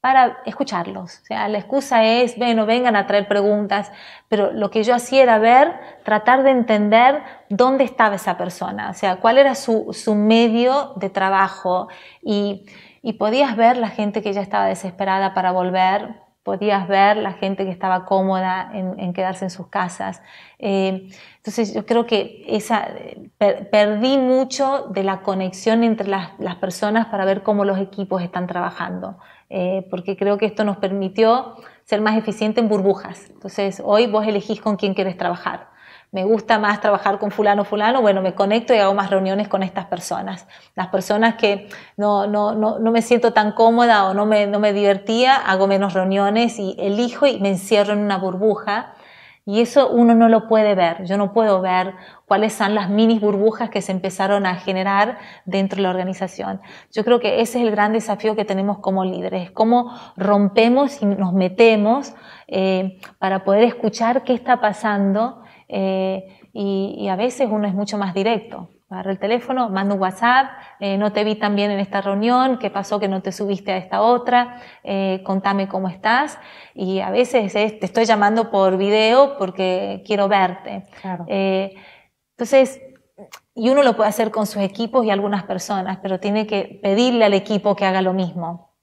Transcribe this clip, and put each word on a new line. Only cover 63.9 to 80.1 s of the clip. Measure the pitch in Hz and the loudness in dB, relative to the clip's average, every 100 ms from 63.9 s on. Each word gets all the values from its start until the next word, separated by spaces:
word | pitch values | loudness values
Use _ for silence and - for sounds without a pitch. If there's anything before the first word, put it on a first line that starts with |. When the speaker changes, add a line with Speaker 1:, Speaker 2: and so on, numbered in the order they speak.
| - 226 247 | -2 0 0
Speaker 1:
qué | 254 | 0
está | 247 247 247 | -4 0 0
pasando, | 214 196 220 202 196 196 240 262 - - _ | 0 -2 -2 0 0 0 -2 -6 -20 -20 _
eh, | 202 190 190 190 190 190 190 _ | -4 -2 -2 -2 -4 -10 -20 _
y, | 226 196 196 196 - | -8 -4 -2 -4 -6
y | 202 | -4
a | 185 | -2
veces | 240 247 262 | -4 -2 -2
uno | 214 208 | 0 -2
es | |
mucho | 190 202 208 | -4 -4 -4
más | 196 | -4
directo. | 180 196 226 220 - 175 _ _ | -2 -2 -2 -6 -16 -18 _ _
Agarra | 185 190 | -10 -8
el | 196 | -6
teléfono, | 202 240 240 262 233 | -2 -2 -2 -4 -2
manda | 190 202 | -2 -2
un | 202 | -2
WhatsApp, | 185 190 233 254 269 - - - | -2 0 2 2 2 -6 -20 -8
eh, | 196 196 | -4 -2
"No | 208 | 0
te | 208 | 0
vi | 208 214 | -2 0
tan | 208 202 | 0 0
bien | 208 | 0
en | 196 | -2
esta | 196 202 | -2 -4
reunión, | 196 196 220 247 262 247 | -2 -2 0 2 2 0
¿qué | 214 | -4
pasó | 196 196 208 | -6 -4 -2
que | 196 | -2
no | 190 | -4
te | 190 | -6
subiste | 185 202 196 196 | -6 -4 -4 -4
a | 190 | -6
esta | 180 196 | -4 0
otra? | 220 247 240 247 240 - - - | 2 2 2 0 0 -8 -20 -20
Eh, | - 196 190 190 | -6 -4 -2 -4
contame | 190 190 196 196 196 | -2 -2 0 -2 -2
cómo | 190 190 | -4 -6
estás". | - 214 240 294 - - - - | -4 0 0 0 -8 -20 -20 -20
Y | - 185 190 | -8 -4 -4
a | 190 | -2
veces | 202 247 247 202 208 | 0 0 0 0 -2
es, | 214 214 | -2 -2
"Te | 185 | -4
estoy | 233 | 0
llamando | 220 214 208 220 226 | 2 4 4 2 0
por | 202 190 185 | 2 2 2
video | 196 214 220 247 277 277 | 2 2 4 6 4 2
porque | 190 185 185 185 202 196 | -8 -4 -2 -2 -4 -10
quiero | 196 | -4